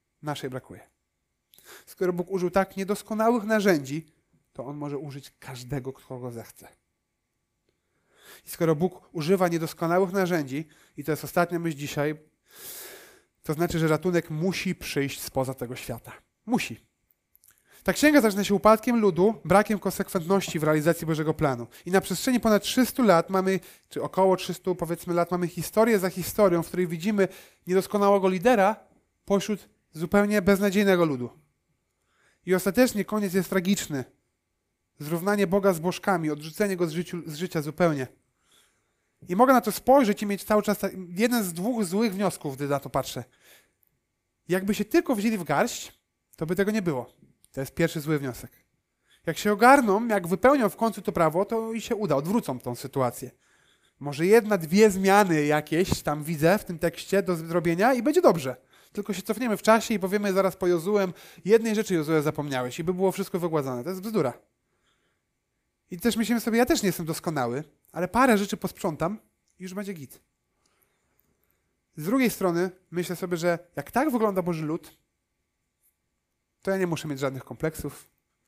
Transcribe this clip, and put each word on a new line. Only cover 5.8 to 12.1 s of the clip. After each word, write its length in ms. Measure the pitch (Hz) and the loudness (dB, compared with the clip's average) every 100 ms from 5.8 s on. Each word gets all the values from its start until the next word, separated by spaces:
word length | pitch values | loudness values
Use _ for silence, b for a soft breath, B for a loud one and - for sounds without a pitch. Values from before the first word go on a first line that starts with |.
| 127 | -8
kogo 380 | 131 - 127 123 | -14 -16 -12 -12
zechce. 380 | 117 107 - - _ _ _ _ _ _ _ _ _ _ _ _ b b b b b - | -12 -16 -20 -20 _ _ _ _ _ _ _ _ _ _ _ _ b b b b b -14
I 40 | |
skoro 260 | - 165 151 | -2 0 2
Bóg 320 | 180 - _ | 0 -4 _
używa 360 | 170 151 190 180 | -6 0 2 2
niedoskonałych 640 | 170 160 - 165 180 190 | 0 -4 -4 0 2 2
narzędzi, 560 | 196 180 175 139 139 160 b b - | 0 0 0 -2 -8 -10 b b -12
i 80 | |
to 80 | 143 | -6
jest 120 | 151 | -6
ostatnia 340 | - 180 175 170 | -2 0 0 -2
myśl 180 | 165 139 | -4 -6
dzisiaj, 400 | 143 151 147 | -6 -4 -4